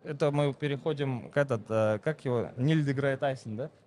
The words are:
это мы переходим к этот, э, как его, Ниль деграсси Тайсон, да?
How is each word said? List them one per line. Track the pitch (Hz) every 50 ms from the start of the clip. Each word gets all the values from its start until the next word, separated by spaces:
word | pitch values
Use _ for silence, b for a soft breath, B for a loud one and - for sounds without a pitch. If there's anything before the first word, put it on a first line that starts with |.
| -
это | 151 147 139 165 147
мы | 143 147 147 143 131
переходим | - 151 143 143 131 - 165 151 139 147 135 127 117 - -
к | -
этот, | 147 143 135 127 110 101 -
э, | 110 110 110 107 107 104
как | - 156 156 - -
его, | 135 123 120 98 - -
Ниль | 120 127 151 160 160 147
деграсси | 139 139 135 139 139 135 -
Тайсон, | - 139 131 131 - 117 107 107
да? | 135 156 - b b